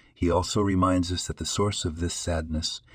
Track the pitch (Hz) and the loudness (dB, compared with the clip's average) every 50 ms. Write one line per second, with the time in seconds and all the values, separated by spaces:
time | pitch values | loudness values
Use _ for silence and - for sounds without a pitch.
0 | - _ _ _ 92 87 85 87 90 - - 110 104 101 95 92 92 95 92 90 | -20 _ _ _ 0 2 2 2 2 2 0 0 2 2 4 4 4 4 4 2
1 | 87 87 92 90 - - - - 82 - - - 101 104 101 - - 92 78 82 | 2 0 -2 -4 -4 -6 -6 -6 -4 -6 0 0 0 0 0 -2 -4 -4 -4 -2
2 | 87 85 - - - - 85 82 80 73 78 80 78 - - - - _ - | -4 -4 -4 -4 -4 -2 -2 -2 -2 -2 -4 -4 -2 -4 -6 -8 -12 _ -20